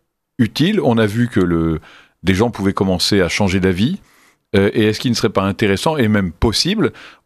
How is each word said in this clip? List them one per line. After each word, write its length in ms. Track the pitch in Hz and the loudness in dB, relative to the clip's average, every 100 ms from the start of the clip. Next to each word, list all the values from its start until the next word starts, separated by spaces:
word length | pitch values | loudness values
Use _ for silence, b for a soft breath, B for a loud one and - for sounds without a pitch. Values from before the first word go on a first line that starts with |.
| _ _ _ - | _ _ _ -2
utile, 420 | 110 - 170 202 | -2 0 0 0
on 180 | 143 113 | 0 2
a 80 | 107 | 0
vu 220 | 113 123 | 0 -2
que 120 | 107 | 0
le, 400 | 90 82 82 80 B B B _ | 2 2 0 -2 B B B _
des 100 | 87 | -2
gens 160 | 92 120 | 0 0
pouvaient 220 | - 98 | 0 -4
commencer 460 | - 98 90 - 101 | 0 -2 0 0 0
à 80 | 85 | 0
changer 320 | - 98 95 | 0 0 2
d'avis, 400 | 92 90 127 196 b b b b _ 98 | 0 0 -2 -4 b b b b _ 0
euh, 140 | 101 | 2
et 120 | - 107 | 2 0
est-ce 140 | 104 | 0
qu'il 100 | 127 | -2
ne 60 | 110 | -2
serait 140 | 110 | -2
pas 120 | 98 | 0
intéressant 540 | 98 92 104 98 - 139 | -2 0 0 0 0 0
et 120 | 107 | 0
même 220 | 107 90 | 0 -2
possible, 600 | - 117 - 170 220 135 B B B | -2 -2 0 -2 0 -2 B B B